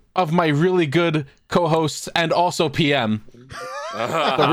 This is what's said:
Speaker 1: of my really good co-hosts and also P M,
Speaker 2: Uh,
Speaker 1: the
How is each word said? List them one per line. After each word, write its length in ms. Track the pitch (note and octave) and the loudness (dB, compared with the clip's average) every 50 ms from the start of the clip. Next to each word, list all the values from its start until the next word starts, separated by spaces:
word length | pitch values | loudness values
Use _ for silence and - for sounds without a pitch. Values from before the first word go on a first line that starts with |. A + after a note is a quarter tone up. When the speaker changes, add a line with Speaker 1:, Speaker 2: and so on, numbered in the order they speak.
| _ _ - | _ _ -2
Speaker 1:
of 160 | F#3 F#3 D#3 D#3+ | -2 0 0 2
my 160 | F3+ E3+ D#3+ | 2 2 2
really 380 | D3 C#3+ E3 F#3 F3+ F3+ E3+ | 2 2 2 2 2 2 2
good 400 | D3 C3 E3+ E3+ E3+ D#3 D#3 C#3 - - _ _ - | 2 2 0 2 2 0 -2 -4 -6 -12 _ _ -2
co-hosts 600 | - F#3+ F3 D#3+ D#3 E3 D#3+ D3 - - - - - | 0 0 2 2 2 2 0 0 -4 -6 -8 -4 -2
and 180 | F3 E3+ D#3+ - | -2 0 0 2
also 360 | F3+ F3 F3+ E3+ - F3 D3+ | 0 0 0 0 0 -2 0
P 260 | C#3 - E3+ C#3+ C#3+ | 0 0 0 2 2
M, 300 | C#3 A#2+ G#2+ G#2+ G#2 - - - A#2+ B2 C3+ - - - - - - - - - | 0 0 0 -2 -4 -6 -10 -20 -20 -20 -18 -16 -14 -14 -12 -12 -10 -10 -10 -8
Speaker 2:
Uh, 440 | G#2+ A2+ A#2+ - E3 D3 C3+ C3 | -6 -6 -4 -2 -2 0 0 2
Speaker 1:
the 120 | C3 D3 - | 2 2 4